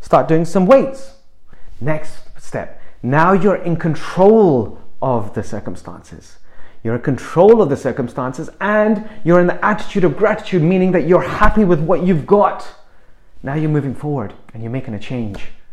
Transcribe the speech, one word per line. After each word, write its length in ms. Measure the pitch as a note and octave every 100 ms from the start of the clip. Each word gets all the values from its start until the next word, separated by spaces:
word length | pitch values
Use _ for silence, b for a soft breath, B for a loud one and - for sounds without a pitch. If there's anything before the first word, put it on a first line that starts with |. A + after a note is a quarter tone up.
Start 280 | - E3 D3+
doing 160 | D#3+
some 220 | E3 G3 F3+
weights. 460 | F3+ E3+ - - - - - - b b -
Next 380 | A#2+ D3+ - - - -
step. 460 | - A#2 - - b b
Now 300 | A#2+ C#3+ E3
you're 240 | G3 G3 F#3
in 200 | F3+ E3
control 1000 | E3+ C#3+ - - F#3+ A3 G3 C3 G2+ - - -
of 320 | C3+ A#2+ G2+
the 100 | -
circumstances. 960 | G2+ G#2 - G2 - E2 - D#2+ - - b b b b
You're 140 | A2+ A#2+
in 60 |
control 600 | C3+ C3 - D#3+ G3 A3+
of 80 | E3+
the 60 | C3+
circumstances 720 | C3+ A#2 A#2+ - B2+ C3+ E3 -
and 480 | G3 G#3+ G#3+ G#3 G#3+ B
you're 160 | D3+ F3
in 60 | F3+
the 180 | -
attitude 400 | G3 G#3 - G3
of 120 | F3+ C3+
gratitude, 460 | G#3 G#3+ - F#3
meaning 300 | D#3 F#3 F#3
that 140 | F3 D3+
you're 160 | F3
happy 420 | - - G#3 -
with 160 | G3+ E3+
what 220 | D#3 F#3+
you've 240 | F3+ F3 B2
got. 400 | G#3 F#3+ - - - - - - - - -
Now 120 | -
you're 160 | D3 D#3
moving 240 | D3+ C3+
forward 400 | A#2 D3 C#3+ G2 - -
and 100 | A2+
you're 100 | A2+
making 220 | B2+ B2
a 40 | G#2
change. 540 | - B2+ G#2+ F#2+ - - -